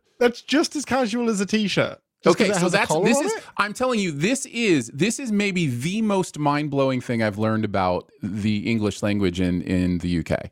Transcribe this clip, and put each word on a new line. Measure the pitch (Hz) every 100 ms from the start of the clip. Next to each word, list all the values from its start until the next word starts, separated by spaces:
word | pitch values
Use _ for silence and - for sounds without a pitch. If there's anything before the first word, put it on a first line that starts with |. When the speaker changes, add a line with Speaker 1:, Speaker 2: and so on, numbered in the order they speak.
| _ -
Speaker 1:
That's | 240 -
just | - 277 - 302
as |
casual | - 262 240 240 233
as | 196
a | 196
T-shirt. | 214 202 - 123 - _ _
Just | - 175
'cause | 202
Speaker 2:
Okay, |
Speaker 1:
it |
Speaker 2:
so | 196
Speaker 1:
has | -
a | 196
Speaker 2:
that's, | -
Speaker 1:
collar | 156
Speaker 2:
this | 190 277
Speaker 1:
on | 370
Speaker 2:
is, |
Speaker 1:
it? | 440 - -
Speaker 2:
I'm | 202
telling | 202 254 233
you, | 185
this | 143 185 262 -
is, | 233 226 156 117
this | 135 202 226
is | 262
maybe | 202 202 185 156
the | 120 147 208
most | 214 196 - 151
mind-blowing | 151 147 151 139 135 127
thing | - 117
I've | 107 101
learned | 110 110
about | 107 98 92 90 - -
the | 101 104 107 104 113
English | 113 104 -
language | 107 104 95 87
in, | 90 90
in | - 92 90 87
the | 87
U | 87
K. | - - -